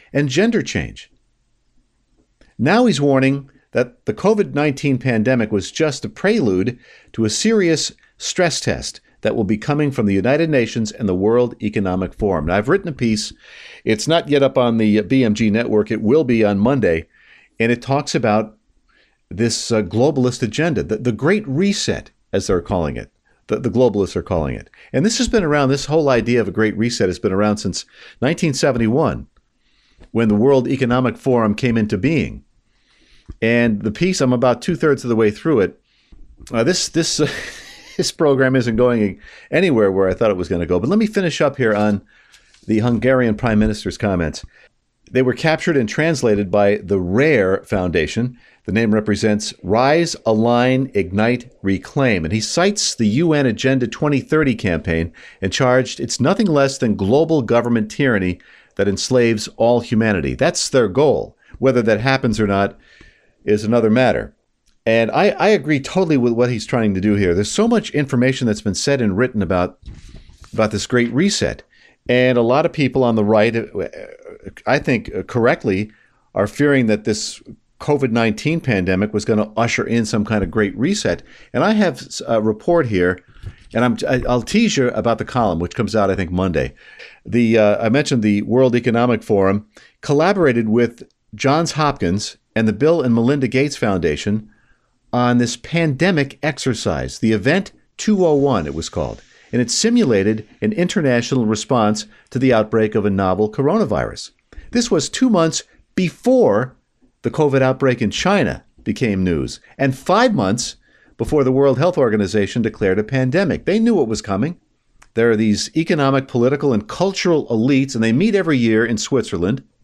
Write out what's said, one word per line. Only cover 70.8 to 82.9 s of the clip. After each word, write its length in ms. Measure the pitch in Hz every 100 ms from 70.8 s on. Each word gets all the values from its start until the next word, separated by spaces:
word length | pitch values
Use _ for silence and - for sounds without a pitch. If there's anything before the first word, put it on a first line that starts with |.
| -
Great 260 | 123 120
Reset. 520 | 123 196 - 65 - - _ _ _ -
And 300 | 123 127 120
a 60 |
lot 220 | 117 139 165
of 80 |
people 300 | 156 131 135
on 120 | 120 113
the 80 |
right, 320 | 104 110 113 113
uh, 320 | - 98 82 - - - - - 98 - 110
I 100 | 143
think, 360 | 151 117 - 95
uh, 80 |
correctly, 680 | 95 120 117 156 117 95 107 - _ _ _ -
are 120 | 101
fearing 400 | - 147 135 113
that 180 | 107 113
this 360 | 104 - - - - _ -
covid 320 | - 143 131
nineteen 480 | 117 113 104 151 165
pandemic 540 | - 98 90 92 104
was 100 | 104
gonna 300 | 113 107 - -
usher 320 | 117 - -
in 180 | 117 107
some 200 | 113 104
kind 180 | 107
of 80 | 92
Great 260 | 110 101 -
Reset. 460 | 151 208 95 87 - - -
And 100 | 120
I 100 | 185
have 280 | 214 180 131
s-, 200 | - - -
a 140 | 113
report 460 | 110 107 - 170
here, 320 | 117